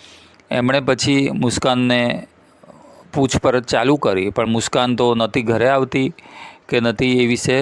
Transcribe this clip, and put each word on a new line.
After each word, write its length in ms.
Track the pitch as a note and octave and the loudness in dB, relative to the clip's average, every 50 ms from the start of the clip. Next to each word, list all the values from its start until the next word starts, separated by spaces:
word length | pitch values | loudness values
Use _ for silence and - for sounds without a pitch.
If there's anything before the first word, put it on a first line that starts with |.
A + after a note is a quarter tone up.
| - - - - - - - - _ | -20 -20 -20 -20 -20 -20 -20 -18 _
એમણે 340 | - B2+ B2 B2 B2+ C3 C#3+ | -6 -4 -2 0 0 0 0
પછી 480 | C3 C#3 C3 A2+ - C3+ C#3 C#3 C#3 B2+ | 0 0 -2 0 0 0 2 2 0 0
મુસ્કાનને 680 | C3 C3+ B2 A#2+ G#2+ - - C3+ B2+ B2 B2 B2 B2 B2 A#2+ A#2+ - - - - _ _ _ _ _ _ - - - - - - - - - - | -2 -2 -2 -2 -2 0 0 0 0 0 0 0 2 0 0 -2 -4 -6 -10 -16 _ _ _ _ _ _ -20 -20 -20 -20 -20 -20 -20 -20 -16 -6
પૂછપરછ 520 | - D3 C3+ B2+ - - - C#3+ A#2+ B2+ A2+ | -2 -2 0 0 0 0 0 2 2 0 0
ચાલુ 340 | - D#3 A#2 A#2 C3 D3 | 0 0 2 2 2 2
કરી, 320 | C#3 C#3 A#2 G2 F#2+ F#2 G2+ | 2 2 0 0 0 -2 -2
પણ 200 | - - A2+ A2 | -2 -2 -2 0
મુસ્કાન 460 | A2+ A2+ G#2+ - - C3+ B2 B2 B2 | -2 -2 -2 -2 0 0 0 0 0
તો 120 | A2+ B2 A#2+ | 2 2 2
નહોતી 320 | A#2 A2+ A2+ G#2 - C3+ A#2 | 2 2 0 -2 -2 -2 0
ઘરે 260 | A2+ A#2 G#2+ A2+ C3 | 0 0 2 2 2
આવતી 400 | C#3 C#3 D3+ B2+ - C#3 C3 C3+ - - - - - - - - - - _ | 2 0 0 -2 -2 -2 -2 -2 -6 -10 -18 -20 -20 -20 -20 -20 -20 -20 _
કે 160 | - - B2 | -4 -2 0
નહોતી 340 | A#2 A#2 A2 - B2 B2+ B2 | 0 0 0 0 0 0 2
એ 140 | B2 B2 | 2 2
વિશે 300 | A#2 A#2+ A2+ - - B2+ C3 | 2 0 0 0 0 0 0